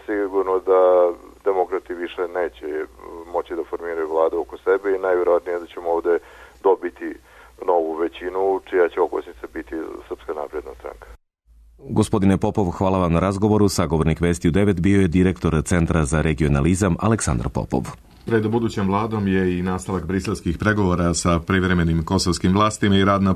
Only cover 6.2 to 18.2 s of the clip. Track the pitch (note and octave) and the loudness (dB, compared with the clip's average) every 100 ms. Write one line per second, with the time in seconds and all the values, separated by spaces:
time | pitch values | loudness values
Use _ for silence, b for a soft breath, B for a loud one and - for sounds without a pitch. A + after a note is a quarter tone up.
6.2 | B B B B F#2+ F2+ F2 - E2+ - | B B B B 0 0 -2 -8 -12 -12
7.2 | B B B B F2+ F2 D#2+ D#2+ E2 - | B B B B -2 0 0 -2 -4 -6
8.2 | F2+ F#2 G2 F#2+ - F#2 E2+ - D#2+ - | -8 -2 -2 -2 -2 0 0 0 -2 -4
9.2 | - - - D#2+ - E2 - - - F2+ | -8 -16 -14 -14 -10 -10 -10 -12 -14 -14
10.2 | - D#2 C#2+ D2+ C#2 C2 C#2+ - - - | -10 -10 -8 -10 -12 -16 -16 -18 -20 -20
11.2 | _ _ _ - - - - G#2+ G#2+ G#2+ | _ _ _ -20 -20 -20 -6 -2 0 2
12.2 | G2 F#2+ G#2+ G#2+ F2+ - F#2+ F#2+ F2 E2 | 2 2 0 0 -2 0 0 2 2 2
13.2 | F#2 G2 G#2 G#2 G2+ - D#2+ D#2+ D2 D#2 | 0 0 2 4 4 2 0 2 2 2
14.2 | E2+ E2+ F2 E2+ G#2 F2 F#2 G2+ F#2+ F2+ | 0 2 2 2 2 2 2 4 4 4
15.2 | F#2 F2 E2+ D#2 - F2 E2 E2 D2 D#2+ | 2 2 0 0 2 2 2 2 2 2
16.2 | D#2 D2 D2 C#2 D#2 F#2+ G2+ - G#2+ A2 | 0 2 2 2 2 2 2 2 0 0
17.2 | - A#1+ A#1+ - A#1 C2 A#1 - - - | 0 -2 -2 -4 -2 -4 -4 -12 -20 -14